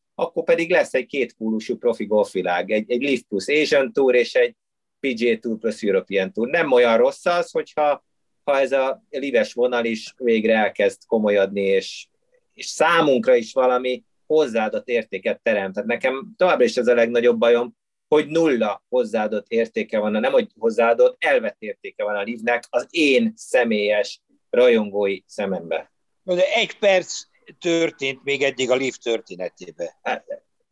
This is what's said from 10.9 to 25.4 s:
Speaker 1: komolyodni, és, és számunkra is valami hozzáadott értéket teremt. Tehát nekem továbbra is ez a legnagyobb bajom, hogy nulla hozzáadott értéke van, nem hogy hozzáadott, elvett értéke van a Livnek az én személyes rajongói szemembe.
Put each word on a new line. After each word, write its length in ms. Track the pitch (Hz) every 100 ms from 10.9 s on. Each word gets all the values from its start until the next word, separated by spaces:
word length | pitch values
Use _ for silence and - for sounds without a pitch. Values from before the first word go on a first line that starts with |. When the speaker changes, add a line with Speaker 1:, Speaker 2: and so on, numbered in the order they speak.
| - _
Speaker 1:
komolyodni, 560 | 113 107 104 98 101
és, 460 | 98 95 - - - _ _ _ _
és 120 | - -
számunkra 680 | - 160 170 151 127 123 123
is 180 | 113
valami 500 | 135 127 123 127 123 _ _ -
hozzáadott 640 | 156 139 110 110 107 -
értéket 540 | 117 - 95 110 101
teremt. 320 | 117 107 95
Tehát 160 | 98 110
nekem 440 | 117 131 135 117 -
továbbra 260 | 180 135
is 140 | 117 123
ez 100 | 120
a 60 |
legnagyobb 440 | 120 117 120 120 113
bajom, 400 | 117 120 123 - _ _ _
hogy 180 | 151 143
nulla 560 | 165 165 120 107 101 _
hozzáadott 580 | 127 110 110 107 107 -
értéke 520 | 113 113 113 104 110
van, 120 | 107
nem 200 | 107 127
hogy 200 | 135 107 _
hozzáadott, 560 | 117 110 117 120 127 -
elvett 320 | 156 131 113 -
értéke 440 | 107 - 98 -
van 120 | 104 104
a 60 |
Livnek 420 | 101 120 117 120 -
az 180 | 123 123
én 440 | 165 147 127 113 -
személyes 840 | - 131 117 107 104 107 101 - _ _ _
rajongói 720 | 117 123 113 104 101 101 95 -
szemembe. 680 | -